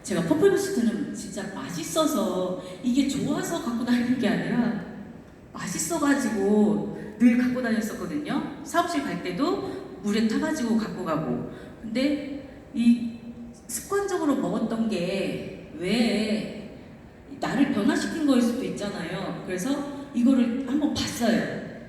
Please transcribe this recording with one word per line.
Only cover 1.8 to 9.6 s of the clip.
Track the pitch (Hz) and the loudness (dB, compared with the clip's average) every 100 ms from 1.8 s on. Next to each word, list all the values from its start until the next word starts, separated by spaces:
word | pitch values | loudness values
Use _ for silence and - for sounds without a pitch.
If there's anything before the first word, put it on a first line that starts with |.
| 320 330 302 208 185 185 180 185 - - | -2 2 2 2 0 0 -2 -4 -8 -6
이게 | 247 247 - | 0 2 2
좋아서 | 277 269 320 370 339 | 2 0 -2 -2 -2
갖고 | 247 233 | -2 -2
다니는 | 240 247 233 254 | 2 2 4 2
게 | 208 | 2
아니라 | 175 165 240 - - - - - - - - - | 2 2 2 2 0 -6 -12 -14 -16 -18 -20 -16
맛있어가지고 | - 220 - - 330 294 254 233 202 196 214 208 - - - - - | -10 -6 -4 -2 2 4 4 2 2 4 6 6 2 -2 -6 -10 4
늘 | 240 247 | 6 6
갖고 | 254 247 | 2 0
다녔었거든요. | 233 220 208 - 175 151 160 269 302 - | 0 0 -2 -4 -4 -4 -2 -2 -4 -8
사무실 | - 330 339 294 | -2 0 2 0
갈 | 233 175 | -2 -4
때도 | 185 175 302 392 | -4 0 0 0